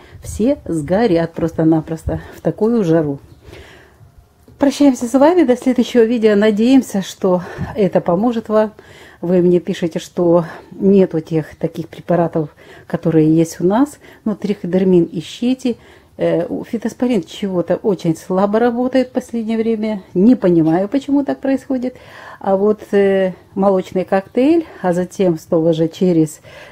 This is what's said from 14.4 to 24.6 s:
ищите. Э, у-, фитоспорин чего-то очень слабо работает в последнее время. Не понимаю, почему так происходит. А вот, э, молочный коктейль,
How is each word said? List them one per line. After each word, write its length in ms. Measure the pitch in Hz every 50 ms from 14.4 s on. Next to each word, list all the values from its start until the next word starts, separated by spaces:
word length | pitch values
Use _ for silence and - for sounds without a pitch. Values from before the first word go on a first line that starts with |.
| - 196 202 - - 175 175 185 190 185 185 175 170 165
ищите. 640 | - 175 147 - - - 240 247 262 254 - 247 220 - - - - - _ _ _
Э, 300 | - 175 170 165 160 170 -
у-, 160 | - - -
фитоспорин 600 | - - 220 - 226 - - 247 247 254 190 160
чего-то 520 | - - - 208 196 185 175 170 - 180 170
очень 380 | - 220 185 - - 170 160
слабо 440 | - - - 185 185 202 202 208 226
работает 500 | 240 247 233 240 254 254 254 262 254 254
в 20 |
последнее 460 | - 254 - - 233 233 220 214 226 220
время. 460 | 220 226 226 214 214 220 214 190 - - -
Не 220 | 180 190 233 254
понимаю, 520 | - - 180 175 165 156 160 160 180 196 202
почему 380 | - 277 - - 277 285 277
так 140 | 277 269 262
происходит. 560 | - 269 269 262 - - 269 254 247 254 - - - - - - - - - -
А 160 | - 202 196
вот, 260 | 190 202 214 214 - - -
э, 420 | 214 202 196 196 196 190 190 185 175 - - _ -
молочный 500 | 196 196 202 190 185 185 - - 185 175
коктейль, 600 | - - 190 190 - - 247 262 302 339 339